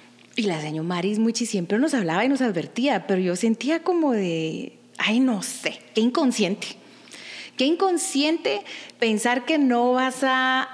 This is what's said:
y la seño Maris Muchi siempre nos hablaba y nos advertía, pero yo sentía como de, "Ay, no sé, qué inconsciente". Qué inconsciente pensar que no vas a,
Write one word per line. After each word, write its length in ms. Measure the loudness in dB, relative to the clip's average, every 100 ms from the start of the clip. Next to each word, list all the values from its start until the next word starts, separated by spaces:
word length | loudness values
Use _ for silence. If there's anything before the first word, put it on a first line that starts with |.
| -20 -20 -14 -4
y 60 |
la 180 | -2 -2
seño 220 | -4 -6
Maris 360 | -4 -2 -2 0
Muchi 280 | 0 0 -2
siempre 320 | -4 -2 0
nos 160 | 0
hablaba 280 | 0 0 2 2
y 20 |
nos 140 | 2
advertía, 640 | 0 0 -4 -2 0 0 0
pero 140 | 0
yo 140 | 0 0
sentía 460 | 0 0 0 -2
como 300 | 0 0 2
de, 600 | 2 0 -2 -4 -6 -10 -14 -20 -6
"Ay, 220 | 0 2
no 220 | 2 0
sé, 360 | -4 -6 -8 -8 -6
qué 80 | 0
inconsciente". 760 | 2 2 2 2 0 -2 -8 -14 -20 -20 -20 -20 -18 -16 -12 -2
Qué 100 | 0
inconsciente 960 | 2 2 2 0 0 0 0 -2 -4 -6 -16 -14 -2
pensar 460 | 0 2 2 0
que 140 | 0 2
no 340 | 4 4 4
vas 280 | 2 0 0
a, 440 | 0 2 2 0 -2